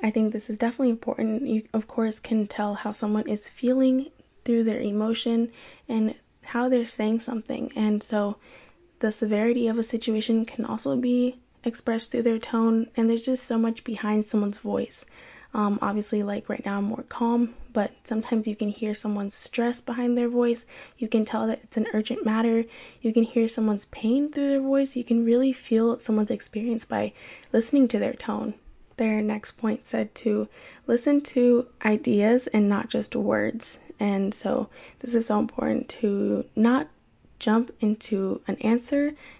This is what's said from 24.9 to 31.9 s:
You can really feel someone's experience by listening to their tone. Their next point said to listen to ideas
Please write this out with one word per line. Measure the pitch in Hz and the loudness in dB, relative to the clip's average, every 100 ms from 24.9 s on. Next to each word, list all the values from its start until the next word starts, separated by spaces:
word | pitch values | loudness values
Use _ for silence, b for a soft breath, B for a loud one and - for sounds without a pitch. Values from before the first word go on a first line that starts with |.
| 247 | -2
You | |
can | 240 233 | 0 2
really | 233 240 269 | 4 4 4
feel | 254 - 226 226 233 | 0 0 2 4 2
someone's | - 214 214 | 0 0 2
experience | 208 - 214 233 226 | -2 -6 -6 -4 -4
by | - 220 208 B B B B | -2 -2 -2 B B B B
listening | 220 226 285 247 | 0 2 4 4
to | 208 | 4
their | 202 | 0
tone. | - - 208 214 208 - - - - | -4 -6 -4 -4 -8 -14 -20 -16 -2
Their | 226 214 | 0 2
next | 214 214 - | 0 -2 -6
point | - 220 220 - | -6 -4 -2 -4
said | 226 214 - | -4 -4 -2
to | 226 208 214 B B B - | 0 0 -2 B B B -2
listen | 240 294 285 | 0 4 2
to | 285 - 247 240 247 - | 2 2 4 4 2 -2
ideas | 214 | 0